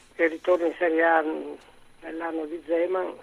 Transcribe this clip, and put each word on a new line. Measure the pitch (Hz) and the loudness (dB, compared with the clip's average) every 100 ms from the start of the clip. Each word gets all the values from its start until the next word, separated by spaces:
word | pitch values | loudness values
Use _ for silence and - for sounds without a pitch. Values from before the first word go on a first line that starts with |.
| - | -20
e | - | 0
il | 165 | 0
ritorno | 160 - 180 170 | 0 2 2 2
in | - | 0
Serie | 175 160 | 0 4
A, | 165 165 | 4 4
mm, | 156 156 143 147 - - - - | 2 -4 -8 -14 -18 -20 -20 -20
nell'anno | 165 160 165 160 151 | -12 -8 -6 -6 -6
di | 170 151 | -8 -2
Zeman | 165 175 185 175 - | 0 0 -2 -4 -8